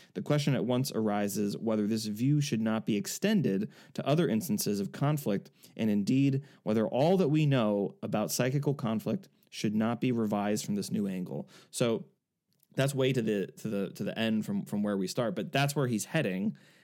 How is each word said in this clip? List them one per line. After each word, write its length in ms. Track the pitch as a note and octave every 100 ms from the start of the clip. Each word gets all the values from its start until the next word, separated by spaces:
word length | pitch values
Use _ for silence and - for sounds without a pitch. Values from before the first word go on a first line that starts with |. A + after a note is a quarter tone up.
| -
the 80 | -
question 320 | - D3 D3
at 100 | B2
once 280 | G#2+ B2 C3+
arises 640 | - A2 G#2 G2+ G2 G2+ -
whether 300 | A2 A2 G#2
this 180 | A2 A2
view 340 | G#2 C3 D3
should 220 | C#3+ A2+
not 240 | A2 A2 -
be 100 | G#2
extended 720 | G2 - G3 G#3+ B2 F#2+ G#2+ - - -
to 100 | -
other 220 | D3+ E3+
instances 520 | A2 - G#2 - G2+
of 120 | G2
conflict, 580 | - C#3+ D3+ A#2 G2+ - _ - -
and 140 | A2
indeed, 540 | G#2 G2 C3 C#3 C3+ - -
whether 220 | - A2 A2
all 300 | B2 D#3 F#3+
that 120 | D#3+
we 180 | D#3 D3+
know 480 | C3+ G#2+ G#2 F#2+ -
about 280 | A2 G#2 A2
psychical 440 | - B2+ C#3 C#3+ C#3
conflict 520 | A2 A2 G#2+ G#2+ - _ _
should 240 | - A2+
not 260 | G#2+ A2 A#2
be 120 | C3
revised 520 | A#2+ A2 G#2 G#2 G#2+
from 120 | - G2+
this 160 | F#2+
new 160 | A2+ G2
angle." 420 | F#2 F2+ - - - -
So 340 | - A#2+ A2+ - _ _ _ _ _ _ -
that's 180 | C3+
way 180 | C#3 C3+
to 100 | B2+
the, 240 | A2+ G2+ F2+ -
to 60 | A2
the, 200 | G2+ G2 -
to 80 |
the 140 | G#2 -
end 260 | A2+ A2 G2+
from, 200 | G2+ -
from 180 | G#2
where 140 | G#2 G2
we 100 | F#2
start, 280 | - A#2 F#2
but 160 | B2+
that's 240 | C3+ C#3+ C#3+
where 120 | B2+
he's 180 | A2 -
heading, 500 | E3 A#2+ F#2 G#2 - - _